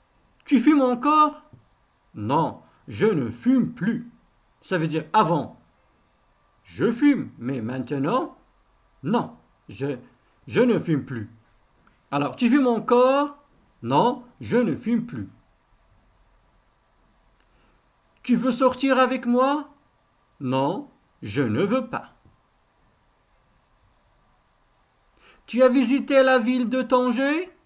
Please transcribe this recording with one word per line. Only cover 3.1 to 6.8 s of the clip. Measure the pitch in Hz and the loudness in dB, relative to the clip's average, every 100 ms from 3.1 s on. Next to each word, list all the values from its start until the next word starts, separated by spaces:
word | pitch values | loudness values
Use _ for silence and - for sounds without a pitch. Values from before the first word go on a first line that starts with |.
| 160 117 | 0 -4
fume | - 240 262 - | -4 0 2 0
plus. | - 196 - - _ _ _ _ _ | -4 -4 -4 -8 _ _ _ _ _
Ça | - 185 | -6 -4
veut | 156 | -2
dire | 156 - | -4 -2
avant. | 220 170 156 117 - _ _ _ _ _ _ _ _ _ _ | 0 2 0 -6 -14 _ _ _ _ _ _ _ _ _ _
Je | - 85 | -16 -4